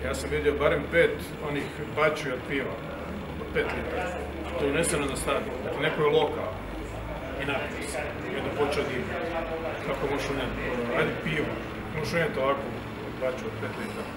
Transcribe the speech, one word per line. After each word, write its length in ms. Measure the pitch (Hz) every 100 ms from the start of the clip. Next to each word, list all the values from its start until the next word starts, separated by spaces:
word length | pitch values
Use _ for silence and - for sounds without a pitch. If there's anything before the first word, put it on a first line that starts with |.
ja 100 | 127
sam 160 | 135 143
vidio 220 | 151 147 143
barem 240 | 151 160 -
pet 240 | 170 147 - - - 151
onih 160 | 143 - - 147 -
bačvi 360 | 156 151 139
od 60 | 127 -
piva, 260 | 139 - - - - - - - -
od 60 | -
pet 120 | 160 147 -
litara. 320 | - - - - - - - 170
To 60 |
je 60 | 143
uneseno 360 | 151 165 156 139
na 100 | -
stadion, 400 | 151 - - -
dakle 160 | - -
neko 200 | 156 160
je 80 | 151
lokal 400 | 156 151 - - - - - - - - - - -
i 20 | 139
napio 420 | 131 123 127 143
se, 100 | 151 - - -
i 40 | -
onda 100 | - -
počeo 260 | 143 143 120
diviti. 200 | 117 107 - 165 165 160 160 - - -
Kako 160 | 135 139
možeš 180 | 139 139
unijeti, 300 | 139 120 - 123 123 120 -
ajde 120 | - -
pivo, 220 | 165 151 - - - - - 156
možeš 140 | 151
unijeti 260 | 170 160 135
ovako 220 | 131 139 - 107 - - - 120
bačvu 260 | 131 127 110
od 100 | 107
pet 140 | 107 120
litara. 260 | 107 104 104